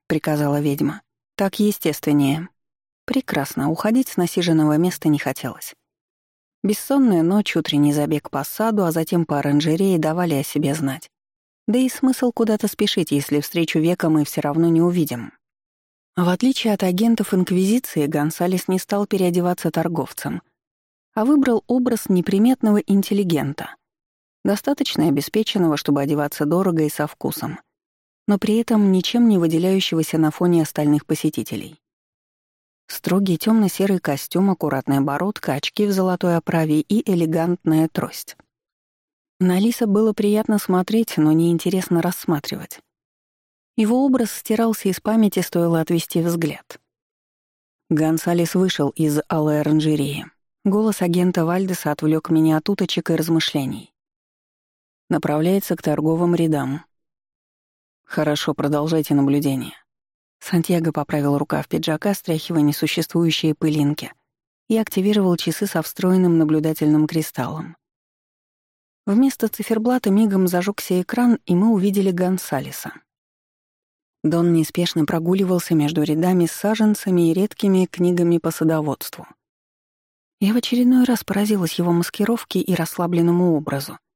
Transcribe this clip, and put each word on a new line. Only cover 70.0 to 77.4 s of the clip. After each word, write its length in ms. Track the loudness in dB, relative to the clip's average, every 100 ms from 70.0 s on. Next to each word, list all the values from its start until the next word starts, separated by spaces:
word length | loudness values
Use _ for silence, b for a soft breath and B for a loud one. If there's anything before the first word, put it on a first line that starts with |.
| 2
мигом 360 | 2 2 2 2
зажёгся 540 | 0 -2 -6 -4 -2
экран, 380 | -2 0 2 2 2
и 80 | 2
мы 160 | 4
увидели 400 | 2 2 2 0
Гонсалеса. 800 | 0 0 -2 -4 -6 -6 -12 -14 -18 _ _ _ _ _ _ _ _ _ _ _ _
Дон 300 | -2 2 2
неспешно 520 | 2 0 -2 -2 0 0
прогуливался 680 | 0 0 0 2 0 2
между 300 | 2 2 0
рядами 420 | 0 2 2 2 2
с 60 |
саженцами 800 | 0 -2 2 2 2 0 2 2
и 40 |
редкими 520 | 2